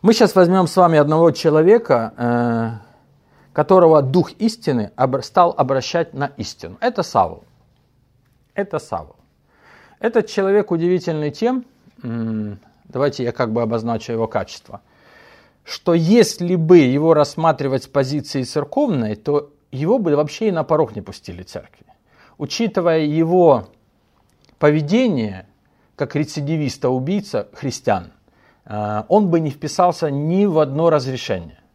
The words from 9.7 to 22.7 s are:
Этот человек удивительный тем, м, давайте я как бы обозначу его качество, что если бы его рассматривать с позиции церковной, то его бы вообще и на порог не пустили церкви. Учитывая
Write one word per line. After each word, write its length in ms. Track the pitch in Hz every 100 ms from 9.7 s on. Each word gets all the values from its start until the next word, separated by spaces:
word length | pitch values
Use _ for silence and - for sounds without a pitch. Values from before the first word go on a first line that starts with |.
| _ _ _
Этот 260 | 233 233 214
человек 460 | - 190 208 208
удивительный 580 | 170 170 180 - 156 151
тем, 340 | 147 226 262 247 _ _ _
м, 560 | 123 117 113 110 107 101 _ _ _
давайте 360 | 131 143 139
я 80 | 120
как 200 | 120 120
бы 80 | 113
обозначу 520 | 117 117 117 113 -
его 140 | 113 113
качество, 540 | 110 - - _ - _ _ _ _ - _ _ _
что 280 | - - -
если 640 | 170 160 233 214 - 175 185
бы 220 | 160 175
его 340 | 127 135 160
рассматривать 680 | 151 143 - 160 147 139 131
с 20 | -
позиции 560 | 143 131 147 - 139
церковной, 720 | 123 151 143 - 294 147 110 107
то 340 | - 147 143 _ _
его 280 | 131 156 247
бы 180 | 175 147
вообще 320 | 151 - 220
и 20 |
на 140 | 170
порог 320 | 147 156 139 107
не 60 |
пустили 400 | 95 - - 87
церкви. 420 | 92 - - _ _ _ _ _ _ _
Учитывая 600 | 143 - 226